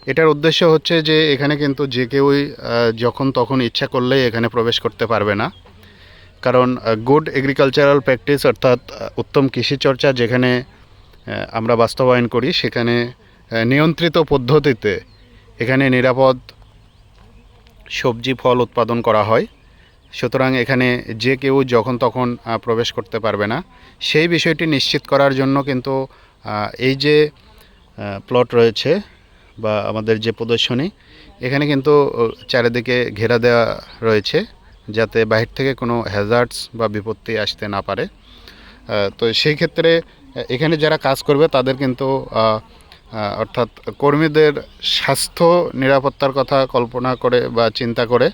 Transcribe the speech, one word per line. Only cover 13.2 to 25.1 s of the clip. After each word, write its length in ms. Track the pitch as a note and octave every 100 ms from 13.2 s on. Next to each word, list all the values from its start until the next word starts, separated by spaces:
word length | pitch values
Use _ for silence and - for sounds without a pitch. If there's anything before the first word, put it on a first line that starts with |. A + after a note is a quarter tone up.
| _ _ _ A2+
নিয়ন্ত্রিত 540 | A#2 C#3 D#3 D#3 E3 E3
পদ্ধতিতে 840 | D#3 C#3 B2 D3+ C#3+ A#2 G#2 F2+ - - - - - -
এখানে 320 | A#2 C3 C3+
নিরাপদ 480 | B2+ B2+ B2+ C3 B2+ - - - - _ _ _ _ - - - - _ - -
সবজি 440 | - C3+ A#2 B2+
ফল 260 | B2+ C3 B2
উৎপাদন 420 | A#2+ - A#2 A#2
করা 220 | A#2 G#2+
হয়। 220 | G#2 A2+ G#3+ _ _ _ _ _ _
সুতরাং 440 | - B2 C3 C3 C3
এখানে 460 | A#2+ B2+ B2+ B2 - A2
যে 200 | A#2+ C3+
কেউ 280 | C3+ C3+
যখন 340 | C3 A#2+ A2+ B2
তখন, 380 | B2 B2+ B2 A#2+
আহ, 140 | - A2+
প্রবেশ 340 | - A2+ A#2
করতে 260 | - - A2+
পারবে 280 | A2 G2+ G#2
না। 180 | C3 - - - -
সেই 280 | - D3+ E3+
বিষয়টি 380 | E3+ E3+ D#3 D#3+
নিশ্চিত 400 | C#3 - D3
করার 280 | -